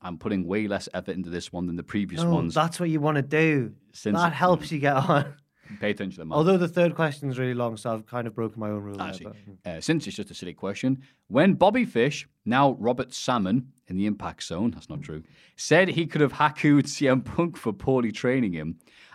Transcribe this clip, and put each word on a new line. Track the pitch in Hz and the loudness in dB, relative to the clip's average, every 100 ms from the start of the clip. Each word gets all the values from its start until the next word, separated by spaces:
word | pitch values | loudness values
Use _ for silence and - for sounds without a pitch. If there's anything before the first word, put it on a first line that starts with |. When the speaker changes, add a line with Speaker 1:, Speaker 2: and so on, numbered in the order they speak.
Speaker 1:
I'm | 92 82 | -12 -8
putting | 107 98 87 | -4 -4 -2
way | 104 104 | -2 -2
less | 98 - | -4 -4
effort | 90 90 | -8 -6
into | 87 90 | -6 -6
this | 85 - | -8 -8
one | 90 87 | -6 -6
than | 85 | -6
the | |
previous | - 104 95 160 | -6 -4 -4 -2
Speaker 2:
No, | 170 | 0
Speaker 1:
ones. | 160 - | 0 0
Speaker 2:
that's | 156 165 - | 0 -2 -2
what | 170 | -2
you | 156 | 0
wanna | 147 151 | 0 0
do. | 131 151 160 147 110 - _ | 0 2 4 2 -2 -8 _
Speaker 1:
Since | - - 170 | -8 -2 2
Speaker 2:
That | 170 | 0
helps | 139 180 160 - | 2 4 4 0
you | 156 | -2
get | 139 135 | 2 2
on. | - 147 139 - _ _ - 104 | 4 2 2 -6 _ _ -20 -6
Speaker 1:
Pay | 104 | -4
attention | 101 98 | -2 -6
to | 90 | -8
the | 80 | -2
mic. | 147 | 2
Speaker 2:
Although | 165 190 | 4 4
the | 170 | 2
third | 175 170 | 2 2
question's | 165 160 143 139 123 | 2 -2 -2 -4 -2
really | 127 | -2
long, | 123 120 110 | -2 -2 -4
so | 120 | -4
I've | 110 107 | -6 -6
kind | 120 113 | -6 -6
of | |
broken | 107 113 110 | -4 -6 -4
my | 107 | -6
own | 104 | -6
rule | 101 101 | -6 -8
Speaker 1:
I | 92 | -8
Speaker 2:
there, | |
Speaker 1:
see. | 92 | -10
Speaker 2:
but, | 104 104 | -14 -18
hmm. | 104 98 | -20 -14
Speaker 1:
Uh, | 95 80 | -12 -6
since | 143 160 101 | -2 -2 -2
it's | 98 | -8
just | 98 | -10
a | |
silly | - 87 | -12 -12
question, | 76 98 101 131 131 - _ - | -8 -8 -4 -2 -2 -6 _ -2
when | 120 156 | 4 4
Bobby | 147 185 247 240 | 6 4 4 0
Fish, | 117 131 143 - _ | 2 2 0 -10 _
now | 107 123 139 | 0 4 4
Robert | 120 113 127 120 | 4 0 0 -4
Salmon | - - 120 95 123 131 _ - | -6 0 0 2 0 -2 _ -8
in | 92 | -2
the | 104 | -2
Impact | 101 87 - | -2 -8 -10
Zone, | - 85 117 | -8 -4 -4
that's | - - | -4 -10
not | 71 | -12
true, | 71 78 - _ _ - | -10 -12 -14 _ _ -12
said | - 156 185 | 4 4 6
he | 135 151 | 2 0
could | 156 | 2
have | 143 | 2
Haku'd | - 147 147 151 143 135 | 4 0 4 6 6 4
C | - 135 | 0 2
M | 131 | 2
Punk | - - 170 - | 2 -2 -2 -2
for | 117 | -6
poorly | 98 - 131 117 | -2 0 2 0
training | 104 123 131 107 | -2 0 0 0
him, | 82 78 82 _ - - | -2 -6 -10 _ -20 -20